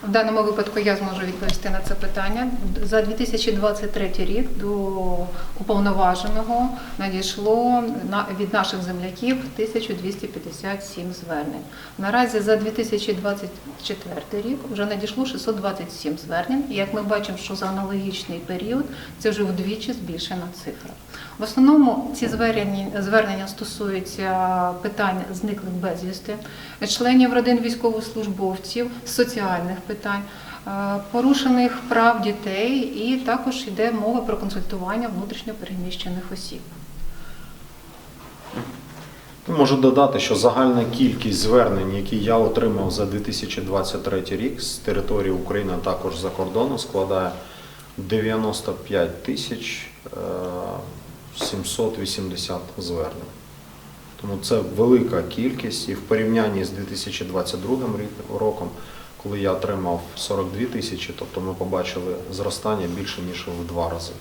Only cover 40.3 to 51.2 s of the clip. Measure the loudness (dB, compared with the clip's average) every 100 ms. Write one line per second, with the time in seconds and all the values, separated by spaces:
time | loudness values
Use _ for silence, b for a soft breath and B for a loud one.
40.3 | 6 6 8 6 6 2 4 4 4 0
41.3 | 2 6 8 6 4 0 -2 0 0 4
42.3 | 4 4 4 2 2 0 0 0 0 -2
43.3 | -4 -4 -6 0 0 0 -2 -2 -2 -2
44.3 | -2 -2 -2 -6 -4 -2 0 2 2 2
45.3 | 0 0 -2 0 -2 0 -2 -2 -4 -4
46.3 | -4 -2 2 0 0 -2 -2 2 2 0
47.3 | B B B B B B -10 -2 0 2
48.3 | 2 0 -2 -4 -6 -2 2 2 0 -4
49.3 | -4 -4 -6 -6 -8 -10 -14 -12 -8 -6
50.3 | -4 -4 -6 -6 -6 -8 -14 -16 -16